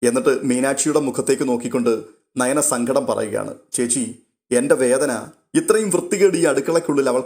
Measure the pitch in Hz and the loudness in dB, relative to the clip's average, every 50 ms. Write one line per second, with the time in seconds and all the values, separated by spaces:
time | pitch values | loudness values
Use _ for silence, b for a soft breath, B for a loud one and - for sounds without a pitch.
0 | - 120 120 131 123 147 127 131 143 135 123 127 127 135 139 139 - 151 147 151 | 0 0 2 2 2 2 2 2 0 0 0 0 0 0 0 0 0 0 0 0
1 | 147 135 117 - 127 - 135 131 143 131 123 117 120 127 - 127 120 120 113 107 | 0 -2 -4 -2 0 0 0 0 0 -2 -2 -2 -4 -4 -2 -2 0 0 0 -2
2 | - - - _ _ _ - 127 123 127 139 151 135 - 135 120 120 120 131 135 | -4 -10 -18 _ _ _ -4 -2 -2 0 0 0 0 0 0 -2 0 0 0 0
3 | 131 120 110 104 110 107 107 107 104 104 104 - _ _ - - 123 120 123 143 | 0 -2 -2 -2 -4 -4 -4 -4 -6 -6 -10 -16 _ _ -4 -4 -2 -2 -2 -4
4 | 120 107 - - _ _ _ _ _ - 123 120 127 143 165 135 131 123 127 135 | -4 -6 -8 -14 _ _ _ _ _ -2 0 0 2 2 2 2 2 2 2 2
5 | 147 139 123 107 - - - _ _ _ - - 165 - 220 220 214 202 175 175 | 0 0 -2 -4 -8 -12 -16 _ _ _ -2 0 2 2 2 2 2 0 0 -2
6 | - - 214 190 196 190 175 165 165 156 135 135 139 - 165 165 160 - 147 139 | -2 -2 0 2 4 4 4 4 2 2 2 0 0 0 0 0 0 0 0 0
7 | 135 131 120 131 127 | 2 2 0 0 -2